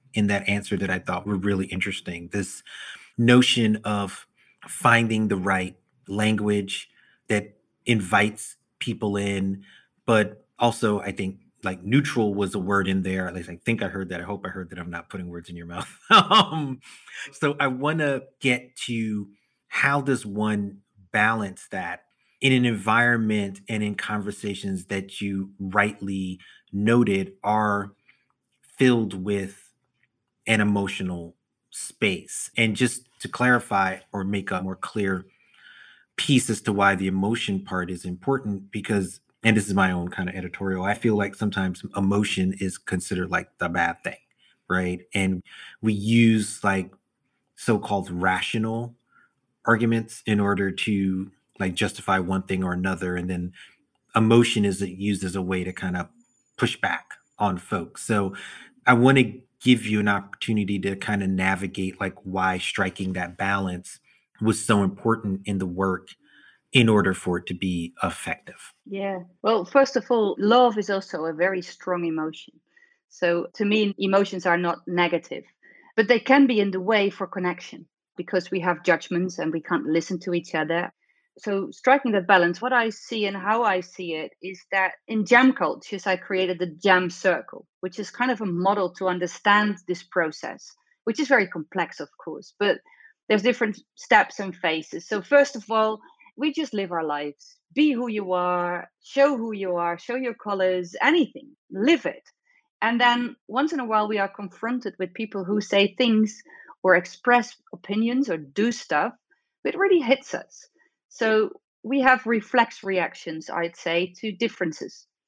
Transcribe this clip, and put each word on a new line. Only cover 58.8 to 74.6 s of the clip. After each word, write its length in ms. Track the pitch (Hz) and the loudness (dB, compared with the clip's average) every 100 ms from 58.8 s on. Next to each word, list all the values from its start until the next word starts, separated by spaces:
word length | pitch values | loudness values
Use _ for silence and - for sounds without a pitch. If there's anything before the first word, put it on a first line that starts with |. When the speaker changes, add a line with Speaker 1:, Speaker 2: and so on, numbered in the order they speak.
| - | 4
Speaker 1:
I 60 | |
wanna 320 | 123 127 135 113 - - _ | 6 8 6 4 0 -18 _
give 240 | 127 120 107 | 4 4 4
you 120 | 107 | 0
an 80 | 104 | 2
opportunity 720 | 101 98 - - 110 98 101 | 0 -4 -8 -2 0 0 -2
to 160 | 95 | -2
kind 280 | 98 - 104 | -4 -2 -2
of 80 | 95 | 0
navigate, 680 | 95 95 95 95 92 95 - | 0 0 -2 -4 -6 -6 -4
like, 140 | 98 - | -6 -8
why 340 | 98 95 92 92 | -8 -2 0 0
striking 560 | - - 92 - 95 | -4 -2 -4 -4 -6
that 220 | 92 87 90 | -4 -6 -6
balance 600 | 95 98 95 90 - - _ _ _ - | -4 -2 -2 -6 -10 -20 _ _ _ -2
was 220 | 107 101 | 0 0
so 200 | - 104 | 2 2
important 580 | 98 95 117 113 107 95 101 | 2 0 -2 0 -2 -6 -4
in 120 | 98 | -4
the 80 | 92 | -4
work 420 | 87 95 92 - - _ _ - _ _ | -2 -2 -2 -8 -20 _ _ -20 _ _
in 180 | 135 113 | 4 6
order 240 | 107 95 | 6 4
for 240 | 92 - 87 | 0 -2 -4
it 80 | - | -4
to 80 | |
be 400 | 90 95 87 85 - | -6 -4 -4 -6 -6
effective. 720 | 87 - - - - - - _ | -6 -6 -8 -10 -12 -20 -20 _
Speaker 2:
Yeah. 360 | - 196 196 190 175 _ | -12 -8 -6 -8 -12 _
Well, 220 | 208 226 | 0 0
first 320 | 175 277 269 247 | 2 4 4 2
of 140 | - | 0
all, 260 | 240 208 - | 2 2 0
love 380 | 202 240 247 214 | 4 6 6 4
is 140 | 196 | -2
also 340 | 196 190 170 | -4 -4 -6
a 80 | 160 | -6
very 300 | 156 180 190 | 0 0 0
strong 420 | 180 - - 180 | -6 -10 -4 -2
emotion. 480 | 170 160 156 156 - _ _ _ _ _ _ | -2 -2 -4 -8 -16 _ _ _ _ _ _
So 380 | - 175 170 170 | -2 0 0 -2
to 100 | - | -2
me, 300 | 202 214 208 202 | 0 2 2 0
emotions 460 | 190 196 196 190 | 2 2 2 0
are 140 | 180 | 0
not 220 | 175 | 2